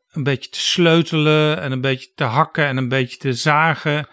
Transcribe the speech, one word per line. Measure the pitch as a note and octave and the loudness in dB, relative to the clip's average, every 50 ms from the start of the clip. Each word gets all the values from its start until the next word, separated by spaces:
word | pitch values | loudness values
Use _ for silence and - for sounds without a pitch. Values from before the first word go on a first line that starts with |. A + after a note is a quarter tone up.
| _ _ | _ _
een | - E3 B2+ | -8 -4 -2
beetje | C#3+ C#3 - - - | -2 -2 -2 -4 -10
te | - - | -8 -6
sleutelen | - - - F3+ F3 E3 D#3+ E3+ D#3+ - E3 D#3 D3+ D#3 D#3 D#3 D3+ D3+ D#3 F3+ | -4 -2 2 4 4 4 4 4 2 2 0 0 2 2 4 4 2 2 0 -2
en | D#3+ C3+ | -4 -6
een | C3 B2+ | -4 -2
beetje | B2+ C3+ C3 C3 - - _ | -2 -2 -2 -4 -6 -10 _
te | - D3 | -4 -4
hakken | A#2 A2 C#3+ D#3 - - E3 D3+ | 0 2 0 0 0 0 -2 -2
en | C#3 B2+ | 0 0
een | C3 C3 A#2+ | -2 -2 -2
beetje | C3 C3+ B2+ A#2+ - | -2 -2 -2 -4 -6
te | - - C3+ B2 | -8 -6 -4 -4
zagen | A#2 - D#3+ D3 D3+ D#3+ E3 D3 - - D#3 D3 D3+ C#3+ - | -2 0 2 2 2 2 2 0 -2 -2 -4 -4 -4 -6 -10